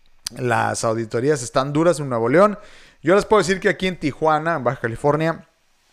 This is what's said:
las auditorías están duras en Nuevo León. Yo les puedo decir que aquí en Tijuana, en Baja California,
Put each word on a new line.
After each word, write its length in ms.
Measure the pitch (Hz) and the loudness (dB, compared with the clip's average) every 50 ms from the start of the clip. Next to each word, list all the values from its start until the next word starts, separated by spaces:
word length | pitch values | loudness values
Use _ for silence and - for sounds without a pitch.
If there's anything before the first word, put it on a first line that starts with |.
| _ _ _ _ - - 120 120 | _ _ _ _ -16 -14 -10 -6
las 460 | 127 123 117 113 110 110 110 - - | -2 0 0 0 0 0 -2 -2 -2
auditorías 580 | 117 110 113 117 110 - 117 117 139 156 135 123 | -2 -2 -2 -4 -4 -4 -2 0 0 0 -2 -4
están 280 | 117 - 139 131 143 | -4 -4 -4 -2 -2
duras 300 | 143 147 160 175 170 147 | 0 2 2 2 2 0
en 80 | 147 135 | -2 -4
Nuevo 180 | 123 113 113 117 | -4 -2 0 2
León. 320 | 131 170 196 214 202 - - - - - - - _ _ | 4 4 4 4 2 -2 -12 -20 -20 -20 -20 -20 _ _
Yo 120 | - 143 180 | 0 2 2
les 120 | 208 190 | 2 2
puedo 180 | - 220 208 180 | 4 2 2 2
decir 160 | 151 190 185 | 2 0 0
que 100 | - 202 | 0 -2
aquí 160 | 180 - 185 | -2 0 -2
en 140 | 185 180 - | -4 -4 -4
Tijuana, 560 | - 151 123 - 156 156 156 151 156 165 170 | -4 -6 -4 -2 0 0 0 0 0 -2 -2
en 80 | 151 123 | -2 -2
Baja 180 | 120 131 - | -2 -2 -2
California, 640 | - 117 113 - - 147 143 151 160 165 160 - - _ _ _ _ _ _ _ _ _ | -4 -6 -4 -2 0 0 0 2 0 -2 -4 -6 -10 _ _ _ _ _ _ _ _ _